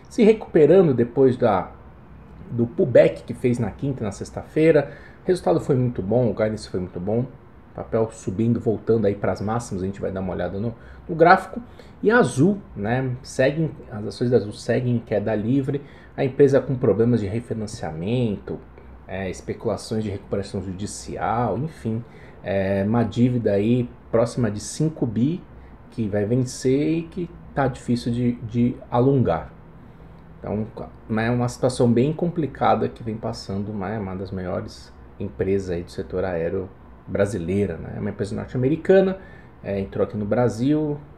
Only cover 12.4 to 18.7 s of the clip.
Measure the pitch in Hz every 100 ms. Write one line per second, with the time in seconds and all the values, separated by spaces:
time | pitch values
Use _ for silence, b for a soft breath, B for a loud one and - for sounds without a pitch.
12.4 | 175 208 - - 101 127 131 123 - -
13.4 | 135 151 160 - - 104 107 - 123 120
14.4 | 101 104 - 117 123 120 117 117 107 107
15.4 | 110 139 135 139 - B B - 139 -
16.4 | 143 131 131 127 117 107 117 117 101 113
17.4 | 120 113 104 - 85 78 92 123 117 98
18.4 | - 78 -